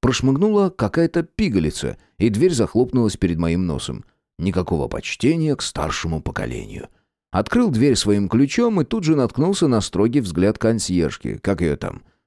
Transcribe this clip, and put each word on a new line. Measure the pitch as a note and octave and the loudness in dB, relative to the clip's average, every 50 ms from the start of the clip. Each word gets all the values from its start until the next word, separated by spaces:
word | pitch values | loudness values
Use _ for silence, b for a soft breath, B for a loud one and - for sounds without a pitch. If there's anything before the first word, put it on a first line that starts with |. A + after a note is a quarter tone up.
прошмыгнула | - B2 B2+ - - C3 C3+ C#3+ F#3+ A3 G#3+ G#3 G3 F#3 | 0 0 0 2 2 2 2 4 2 2 4 2 2 0
какая-то | - - - G2+ - E3 E3+ E3 - E3+ E3 | 0 -2 -2 0 2 2 0 2 0 -2 -4
пигалица, | - _ - A3 F3+ A2 F#2+ D#2+ D2+ - - - B1 - - _ _ _ | -4 _ -2 0 0 2 2 0 0 -2 -4 -6 -8 -8 -10 _ _ _
и | - G2 A#2 | 0 0 0
дверь | G2+ G#2 D3+ F#3 E3+ | 2 2 2 2 2
захлопнулась | A#2 G#2+ E2+ - A2 B2+ B2 - B2+ A#2 G#2+ - - | 2 0 2 2 2 2 2 2 2 2 0 0 0
перед | - E2+ E2+ D#2+ | 0 0 0 0
моим | E2+ E2 E2 F2+ F#2 | 0 0 0 0 0
носом. | E2+ D#2 C2 - - B1+ G#1+ - _ _ _ _ _ _ - | -2 -4 -4 -6 -8 -10 -10 -14 _ _ _ _ _ _ -6
Никакого | E2 F#2+ F#2 F#2 F2+ - F2+ D2+ C2+ - | -4 -2 -2 -2 -2 -2 -2 -2 -2 -4
почтения | - - - - - - - C3 E3 E3 D#3 D#3 C#3 | -6 -8 -8 -10 -6 0 0 2 2 2 0 0 0
к | - - | -2 -4
старшему | - - - D2+ D#2+ - - - E2 D#2+ D#2 | -6 -6 -4 -4 -4 -4 -4 -4 -4 -4 -4
поколению. | - - - - - A#1+ A#1+ A1+ G#1+ G1+ G#1 - - - _ _ _ _ _ _ _ _ | -6 -6 -6 -6 -6 -6 -6 -8 -10 -12 -12 -14 -14 -16 _ _ _ _ _ _ _ _
Открыл | - F#2 G#2+ - - A#3+ B3 G#3+ | -4 -4 -2 0 0 2 2 2
дверь | C3+ G#2+ B2+ D3 A#2+ | 2 2 4 4 2
своим | G2+ - G2+ G#2 G2+ - - | 2 2 2 2 2 2 2
ключом | - B2 C#3 C#3 - - A#3+ A#3 A3 F3+ | 2 2 2 2 2 2 0 2 2 0
и | D3 | -2
тут | - - A3+ F3 | -2 -2 -2 0
же | D3+ D#3+ | 0 2
наткнулся | D3 B2+ A2 - B2 D3 F3 G3+ - F3 | 2 0 0 0 0 0 0 0 2 2
на | D3 B2 A2 | 2 2 2
строгий | G2 - - F2 G2+ A#2+ A#2+ C#3+ | 0 0 0 0 2 2 2 0
взгляд | A#2 F#2+ D#2 E2 F#2 G#2 G#2 - | -2 -2 0 2 2 2 2 2
консьержки. | - A2+ A#2 A2 - - F#2 F2 E2 C#2+ - - - A1 G#1+ - | 0 0 0 0 -2 0 0 0 0 0 -2 -6 -8 -8 -8 -6
Как | - G2 G2 - | -4 -4 -2 0
её | E2+ D#2 D2 | 0 0 -2
там? | - - - G1+ - - _ _ _ _ | -2 -6 -8 -10 -12 -16 _ _ _ _